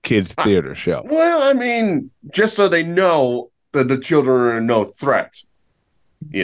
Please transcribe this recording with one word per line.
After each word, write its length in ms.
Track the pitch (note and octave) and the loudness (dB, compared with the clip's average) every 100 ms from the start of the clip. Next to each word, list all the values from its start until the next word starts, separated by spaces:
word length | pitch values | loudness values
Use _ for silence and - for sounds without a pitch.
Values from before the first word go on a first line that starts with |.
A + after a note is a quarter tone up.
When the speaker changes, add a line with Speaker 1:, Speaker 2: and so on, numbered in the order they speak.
Speaker 1:
kids' 320 | - A2 F2+ - | 0 0 0 -2
Speaker 2:
I 60 | |
Speaker 1:
theater 320 | C3+ F#2+ C#2 | 0 0 -2
show. 280 | C2+ - - A#3 | -8 -4 -4 -2
Speaker 2:
Well, 340 | D#4 E4 E4+ | 0 2 2
I 80 | C#4 | 2
mean, 580 | C4+ B3 A#3 A3 D#3 - _ - | 0 0 -2 0 -2 -6 _ -8
just 240 | F3+ G#3+ - | -2 0 2
so 100 | G3 | 2
they 140 | E3+ | 2
know 680 | E3 E3+ F#3 D#3+ B2+ B2 - _ _ | 0 0 2 2 0 -2 -8 _ _
that 160 | C#3+ B2+ | -2 0
the 120 | C3 | -2
children 380 | - D#3 C3 B2+ A#2+ A2+ | 2 0 4 2 2 0
are 40 | |
no 220 | A2+ A2+ | 0 0
threat, 540 | G#2 - C#3 G#2+ - - _ _ _ _ _ _ _ _ - | 0 -4 0 0 -2 -14 _ _ _ _ _ _ _ _ -10
you 100 | F#2 | -6